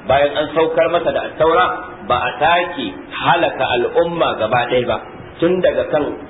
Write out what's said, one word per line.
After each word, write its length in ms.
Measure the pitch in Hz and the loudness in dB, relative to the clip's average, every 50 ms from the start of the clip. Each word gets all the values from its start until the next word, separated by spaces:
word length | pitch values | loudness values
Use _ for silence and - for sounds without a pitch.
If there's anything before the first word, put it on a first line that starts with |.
| - | 0
bayan 320 | - 131 139 143 143 147 | 2 2 4 4 2 2
an 100 | 151 151 147 | -2 -4 -2
saukar 400 | 151 165 160 160 - 170 165 170 | 2 2 2 2 4 2 2 2
masa 240 | 170 170 160 151 131 | 2 0 0 0 -2
da 160 | - - 113 | -2 -4 -6
At-Taura, 340 | - - 156 165 - - 240 123 - - - - - - - - | -2 2 2 4 4 4 2 2 0 -6 -10 -12 -14 -16 -2 -2
ba 80 | 123 120 | -2 0
a 120 | - 123 127 - 143 | 0 -4 -2 0 2
take 480 | 160 175 180 180 175 - 139 123 101 - - - - - - - | 4 4 2 2 -2 -4 -6 -6 -8 -8 -10 -14 -12 -10 -4 2
halaka 400 | - 165 175 165 143 - - 131 123 127 123 | 2 2 4 2 0 0 -2 -2 0 0 0
al'umma 560 | 120 - - 160 170 170 170 165 156 131 113 | 0 0 2 2 2 2 2 0 0 0 0
gaba 320 | 104 110 107 123 120 120 120 | -2 -2 0 2 0 0 2
ɗaya 160 | 127 127 120 | 0 0 0
ba, 140 | 117 110 110 - - - - - - - - | 0 -2 -4 -4 -12 -18 -18 -18 -18 -6 -2
tun 240 | 165 170 180 180 170 | 0 0 2 2 2
daga 240 | 160 131 127 120 - | 2 2 2 -2 0
kan, 160 | 156 151 143 127 - - - | 0 -2 -2 -2 -6 -10 -12